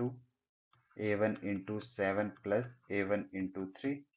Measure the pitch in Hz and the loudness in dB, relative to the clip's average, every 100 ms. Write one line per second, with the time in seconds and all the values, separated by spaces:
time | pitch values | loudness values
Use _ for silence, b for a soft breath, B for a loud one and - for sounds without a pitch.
0 | 123 - - _ _ _ _ _ _ - | -2 -4 -14 _ _ _ _ _ _ -4
1 | 107 101 107 104 101 98 95 107 - - | 0 4 2 2 -2 -2 -2 -4 -4 0
2 | 98 98 104 - 101 104 123 - - 101 | 2 2 0 -2 0 2 0 -6 -2 0
3 | 98 101 92 98 95 95 95 - 135 139 | 2 2 0 -2 -4 -2 -6 -4 -4 -4
4 | - | -6